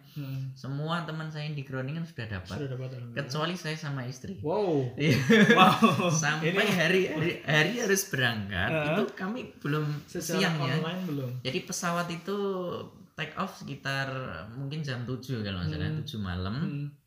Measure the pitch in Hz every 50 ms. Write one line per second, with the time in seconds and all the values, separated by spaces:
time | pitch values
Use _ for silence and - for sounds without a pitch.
0 | - - - 147 139 135 135 135 135 135 131 - - 127 139 139 151 160 170 165
1 | 160 156 156 160 160 156 151 151 151 151 151 143 135 - 131 131 127 135 156 165
2 | 165 - - - 113 110 104 92 87 - 92 - 143 131 127 127 131 131 127 123
3 | 120 - - 139 143 135 135 151 156 170 180 175 - 151 156 156 160 143 139 135
4 | 120 123 131 - - - 196 101 147 151 180 214 208 180 160 139 127 120 - -
5 | 143 160 120 - 127 131 226 214 202 - 233 185 190 185 160 - 220 196 156 -
6 | 180 175 156 160 - 147 151 156 160 165 185 196 220 208 185 180 160 165 185 190
7 | 180 170 - - 160 175 147 - - - 156 151 156 190 240 240 233 196 196 190
8 | - - - 135 127 120 113 107 98 98 101 87 95 123 156 160 147 147 160 208
9 | 233 - - - 185 190 226 254 233 - - - - 147 147 156 151 147 147 139
10 | - - - 175 156 - 165 190 196 175 165 151 139 131 135 160 160 165 180 185
11 | 185 170 147 139 131 120 123 127 - 127 123 123 - - 185 - 185 170 170 175
12 | 170 165 170 165 - 196 202 202 202 196 190 185 180 170 - 110 110 - - -
13 | - - - - 156 151 - - 190 185 - - 160 - 139 135 - 135 135 135
14 | 135 131 131 131 127 110 87 80 90 110 113 131 139 139 151 156 151 143 123 120
15 | 120 110 131 120 - - 131 110 107 98 95 90 87 - 78 85 92 101 104 107
16 | - - - 110 98 90 90 92 92 98 110 139 175 - 143 143 143 143 - -
17 | _